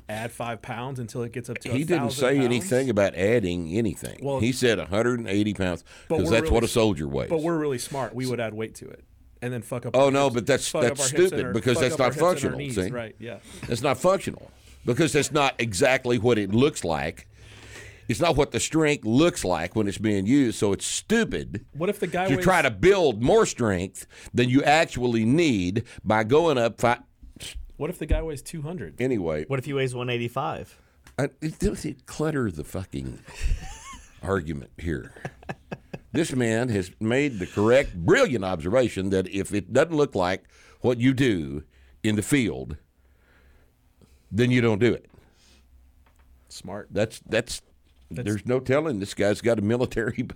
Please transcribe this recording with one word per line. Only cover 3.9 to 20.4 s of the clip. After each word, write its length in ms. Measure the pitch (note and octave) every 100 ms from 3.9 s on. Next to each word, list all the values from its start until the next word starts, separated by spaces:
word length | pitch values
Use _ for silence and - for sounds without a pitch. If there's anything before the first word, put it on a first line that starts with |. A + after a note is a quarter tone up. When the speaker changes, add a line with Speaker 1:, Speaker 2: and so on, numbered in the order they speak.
| C#2 A#1 -
Speaker 1:
Well, 180 | C3+ C3+
Speaker 2:
He 120 | A#2
said 260 | B2+ B2 G2+
a 60 | D#2
hundred 340 | G2 A#2 B2
and 100 | A2
eighty 240 | G2 G#2
pounds 300 | G2 F#2 E2+ - - -
Speaker 1:
but 80 | D#3+
Speaker 2:
'cause 80 | F2+
Speaker 1:
we're 60 |
Speaker 2:
that's 100 | A#2
Speaker 1:
really 100 | D#3+
Speaker 2:
what 100 | A2+
a 20 | A2+
Speaker 1:
s-, 60 |
Speaker 2:
soldier 360 | B2 A2 E2+ D2+
weighs. 220 | C2+ B1
Speaker 1:
but 120 | E3
we're 160 | D#3 E3+
really 200 | D3+ B2+
smart. 360 | - C#3 A#2+
We 120 | A2+ B2+
would 140 | A#2+
add 140 | A2+
weight 220 | G#2+ A2 -
to 140 | -
it 140 | - - - - -
and 120 | B2
then 80 | B2
fuck 240 | G#2+ B2 B2
up 100 | A#2
Speaker 2:
Oh, 100 | C#3
Speaker 1:
our 60 |
Speaker 2:
no, 140 | C#3 C#3
Speaker 1:
hips, 80 | A#2+
Speaker 2:
but 100 | G#2
that's, 200 | B2+ -
Speaker 1:
fuck 160 | D#3+
up 60 | D3+ C#3
Speaker 2:
that's 40 |
Speaker 1:
our 40 | C3+
hips 120 | D3
and 80 | F#3
Speaker 2:
stupid 160 | D3+ F2+
Speaker 1:
our, 80 |
Speaker 2:
because 220 | A2 A#2 A#2+
Speaker 1:
fuck 60 |
Speaker 2:
that's 100 | B2+ D#3
Speaker 1:
up 40 |
our 60 | B2+
Speaker 2:
not 60 |
Speaker 1:
hips 40 | C#3+
and 40 | E3
our 60 |
Speaker 2:
functional, 240 | F#3 G2+ D#2
Speaker 1:
knees, 180 | C#3+ A2+
Speaker 2:
see? 140 | F#2
Speaker 1:
right, 240 | A#2+ A2+ -
yeah. 200 | A2 G#2+ - - -
Speaker 2:
That's 140 | B2
not 160 | C#3 C3
functional 540 | F3+ F#3+ - - - - - - -
because 280 | A#2+ D#3+
that's 180 | C#3 C3+
not 240 | D3+ C#3 -
exactly 600 | A#2+ F2+ C3+ C3 B2 B2
what 180 | A2 A#2
it 160 | G2
looks 300 | G#2+ C#3 D3+
like. 420 | E2+ D#2 D2 F2+ - - - - - - - - -
It's 120 | A#2+
not 160 | E3+ C#3+
what 140 | C#3+
the 100 | D3
strength 460 | - D#3 D#3 D3 G#2+
looks 400 | A#2 E3+ E3+ F#2+
like 300 | F2 E2+ -
when 120 | G2+
it's 120 | F2+
being 260 | G#2+ G2+ F#2+
used, 320 | C#3